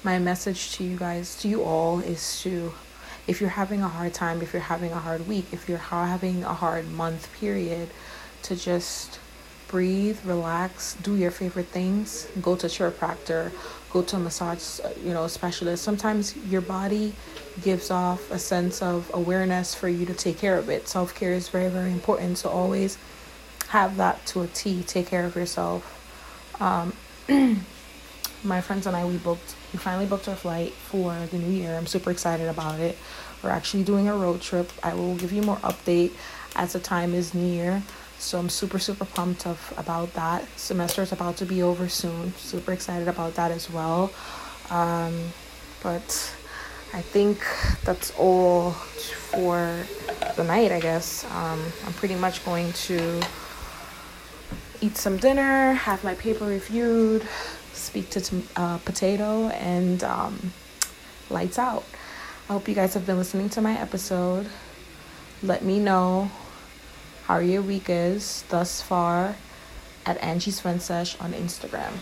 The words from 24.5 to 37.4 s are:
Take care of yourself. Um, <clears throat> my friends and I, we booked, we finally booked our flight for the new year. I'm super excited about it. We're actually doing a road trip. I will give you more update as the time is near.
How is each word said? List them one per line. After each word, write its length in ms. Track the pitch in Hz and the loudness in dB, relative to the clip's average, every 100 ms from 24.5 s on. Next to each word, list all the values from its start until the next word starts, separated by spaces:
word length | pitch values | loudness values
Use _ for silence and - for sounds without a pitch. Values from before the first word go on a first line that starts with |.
| - 202 180 | -2 -2 -2
Take 240 | 170 185 175 | 0 -2 0
care 180 | 180 | 0
of 120 | 175 175 | 0 -2
yourself. 580 | 175 - 175 180 - - - - - - - - | -2 0 0 -2 -6 -16 -18 -16 -16 -16 -14 0
Um, 320 | 196 180 170 - - - - | 2 2 0 -6 -14 -12 4
<clears throat> 360 | 277 262 208 180 - - - - - - - | 8 8 6 0 -14 -18 -18 -18 -12 -12 -6
my 160 | 208 185 | 0 0
friends 260 | 180 196 190 | 0 -2 0
and 100 | 175 | 0
I, 80 | |
we 140 | 175 175 | 0 0
booked, 360 | 175 170 - - - | 0 -2 -4 -16 -10
we 60 | 175 | -6
finally 280 | 190 185 196 | -2 0 0
booked 220 | 196 175 | 0 -2
our 80 | 143 | -4
flight 360 | 175 170 170 | -2 -2 -2
for 420 | - - 190 180 170 170 | -6 -4 0 0 0 -2
the 80 | 175 | -2
new 140 | 170 | 0
year. 240 | 190 170 165 | 0 0 -2
I'm 100 | 170 | 0
super 240 | 185 180 | 0 0
excited 380 | 175 175 165 165 | 0 0 0 0
about 320 | 160 156 156 | -2 -2 0
it. 160 | 170 165 - - - - | 0 -2 -12 -14 -14 -6
We're 80 | - | -2
actually 340 | - - 202 | -2 0 2
doing 240 | 190 202 202 | 4 6 6
a 80 | 208 | 4
road 240 | 180 175 | 2 2
trip. 300 | - 175 180 - | 0 0 0 -2
I 120 | 170 | -2
will 200 | 175 180 180 | 0 0 0
give 160 | 180 | 0
you 100 | 202 | 2
more 140 | 208 202 | 2 2
update 540 | - - - 175 175 - - - - - | 0 0 4 6 6 2 -14 -14 -6 -2
as 160 | 175 | 0
the 80 | 180 | -2
time 340 | 175 180 175 | 0 2 2
is 200 | 175 170 | 2 2
near. 480 | 180 | 2